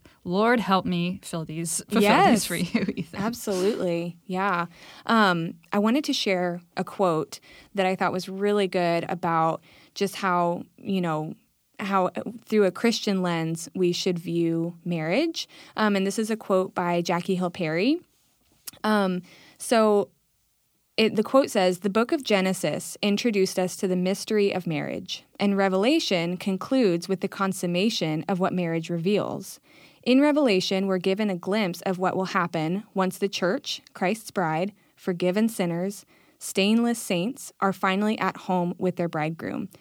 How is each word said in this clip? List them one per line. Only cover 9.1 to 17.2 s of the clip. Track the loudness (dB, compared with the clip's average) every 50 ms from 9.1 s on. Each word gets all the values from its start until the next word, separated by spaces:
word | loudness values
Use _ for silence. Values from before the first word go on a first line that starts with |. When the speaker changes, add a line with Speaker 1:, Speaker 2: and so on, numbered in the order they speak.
| -4 -4 -2 0 2 2 2 2 0 -2 -6 -16 -20 -20 -20 _ _
Speaker 2:
just | -4 -4 -4 -2
how, | -2 -2 0 2 2 2 0 -2 -4 -8 -12 _
you | -12 -6 -2 -2 0
know, | 0 0 -2 -2 -4 -6 -10 -14 _ _ _ _ _ _ _ -10
how, | -4 0 2 2 2
uh, | 0 -2 -4 -8 -8 -10 -12 -6
through | 0 2 4 4
a | 2
Christian | 2 2 0 0 0 0 -2 -2 0 0 0
lens, | 0 0 0 -2 -2 -4 -6 -8 -8 -2
we | 0 0 0 0
should | 0 -2 -2 -2 -2
view | -4 -4 -2 0 0 0 0 0 -2 -4 -6 -8 -6
marriage. | -4 -4 -2 -2 0 0 0 0 -2 -4 -6 -10 -12 -14 -20 -20 -10 -4
Um, | 0 2 2 2
and | 2 0
this | 0 -2 -2
is | -2 -2
a | -4
quote | -4 -2 0 2 2 2 0 -2
by | -2 -2 0 0 0 0
Jackie | 0 -2 -2